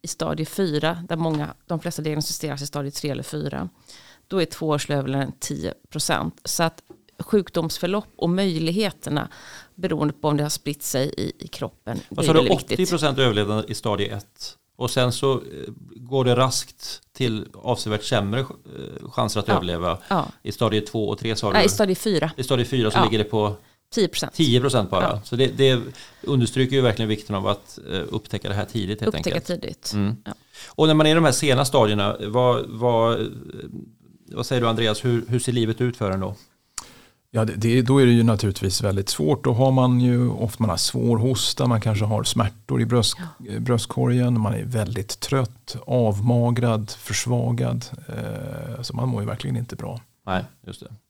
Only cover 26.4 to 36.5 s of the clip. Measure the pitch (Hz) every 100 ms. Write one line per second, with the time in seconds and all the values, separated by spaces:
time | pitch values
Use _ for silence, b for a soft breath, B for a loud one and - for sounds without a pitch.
26.4 | 117 135 127 135 123 104 110 104 - 101
27.4 | 98 101 - - - 92 76 110 - 101
28.4 | 98 101 98 113 92 104 110 73 - 170
29.4 | - 175 - - - 208 202 117 - -
30.4 | B B B - 156 156 156 160 156 123
31.4 | 147 127 135 139 107 104 101 - 104 117
32.4 | 123 120 - 113 120 117 113 107 113 -
33.4 | - - - - - _ _ _ - -
34.4 | 117 127 117 113 113 107 127 120 113 123
35.4 | - 120 110 110 123 117 101 95 95 98
36.4 | _